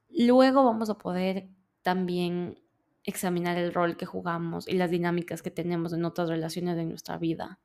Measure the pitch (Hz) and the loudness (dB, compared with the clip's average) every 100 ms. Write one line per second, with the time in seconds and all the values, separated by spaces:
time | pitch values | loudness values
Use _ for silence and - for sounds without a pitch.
0 | _ - 240 254 262 269 262 220 214 208 | _ 2 6 8 8 8 6 4 -2 -4
1 | 180 180 185 190 190 _ _ _ 185 185 | -4 -2 -2 -2 -8 _ _ _ -2 0
2 | 180 175 175 175 175 - _ _ _ _ | 0 0 0 -2 -6 -10 _ _ _ _
3 | - - 185 175 175 175 175 180 170 165 | -10 -4 -2 0 0 0 0 0 0 -2
4 | 180 185 180 170 170 170 - 190 180 175 | -8 -8 -6 -4 -4 -6 -2 0 0 0
5 | 175 175 170 165 170 - 170 170 170 165 | 0 -2 -4 -8 -8 -6 -2 -2 -2 -2
6 | 170 170 170 165 160 180 175 170 165 165 | -2 -2 -2 -2 -4 -4 -4 -2 -4 -8
7 | - 165 165 160 90 190 | -10 -4 -4 -4 -8 -14